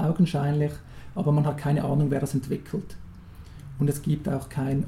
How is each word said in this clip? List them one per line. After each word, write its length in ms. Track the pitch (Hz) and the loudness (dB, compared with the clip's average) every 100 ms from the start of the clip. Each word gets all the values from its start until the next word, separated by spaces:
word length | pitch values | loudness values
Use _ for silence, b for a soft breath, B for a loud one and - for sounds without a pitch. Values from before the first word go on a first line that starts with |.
| 156 | 2
augenscheinlich, 640 | 165 170 147 139 147 147 147 - B B | 4 4 4 2 2 2 -2 -14 B B
aber 180 | - 147 | -2 4
man 120 | 147 147 | 4 4
hat 120 | 143 | 0
keine 260 | 147 151 | 2 2
Ahnung, 260 | 139 139 147 | 2 4 4
wer 100 | 135 | 2
das 120 | 135 | 0
entwickelt. 640 | 139 - - - - - - - - B B B B B - | -2 -2 -4 -4 -6 -6 -12 -14 -16 B B B B B 0
Und 120 | 143 | 0
es 100 | 139 | 0
gibt 260 | - 147 - | 0 0 0
auch 200 | 139 - | -4 -4
kein 360 | - 135 135 | -4 0 0